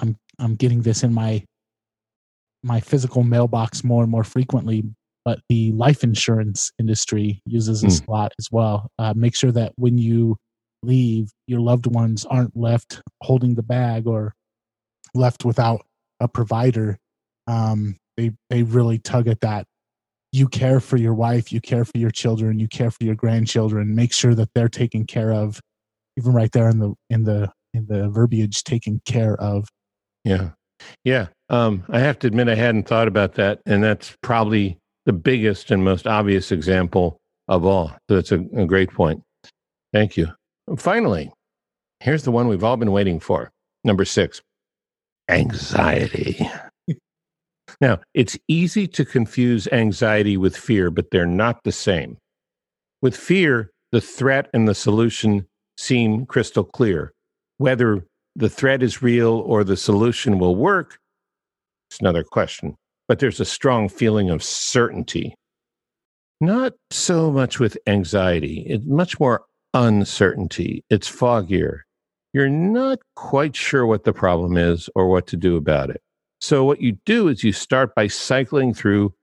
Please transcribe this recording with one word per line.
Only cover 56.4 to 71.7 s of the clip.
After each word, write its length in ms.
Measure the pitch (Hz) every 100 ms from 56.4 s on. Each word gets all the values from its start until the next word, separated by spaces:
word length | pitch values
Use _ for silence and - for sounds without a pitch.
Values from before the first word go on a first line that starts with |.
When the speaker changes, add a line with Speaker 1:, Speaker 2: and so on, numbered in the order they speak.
| 107 117
Speaker 2:
clear. 480 | 92 - 113 82 69 _ _ _ _ -
Whether 480 | 127 123 117 101 - _ _
the 140 | - 107
threat 340 | - 135 135
is 200 | 127 -
real 320 | 123 120 113
or 300 | 113 - 107
the 120 | 98 95
solution 600 | - 101 117 117 127 95
will 180 | 90 92
work, 420 | 170 190 147 - _ _ _ _ _ _ _ _ _
it's 100 | -
another 240 | 98 85
question. 500 | 76 113 92 - 78 - _ _ -
But 120 | 113
there's 200 | 131 -
a 60 |
strong 460 | - - 139 120 101
feeling 400 | - 113 107 95
of 120 | 78
certainty. 920 | - - - 127 117 110 120 - - - _ _ _ _ _ _ _ _ _ -
Not 320 | 165 233 262 - -
so 400 | - - 165 160
much 300 | 135 123 -
with 160 | 113 - -
anxiety. 800 | 101 85 101 92 87 - - -
It's 200 | 110 139
much 340 | 143 180 -
more 240 | 135 113 - _ _
uncertainty. 1080 | 127 117 104 98 - 95 - 90 - - - -
It's 200 | 107 -
foggier. 720 | - 123 117 87 90 73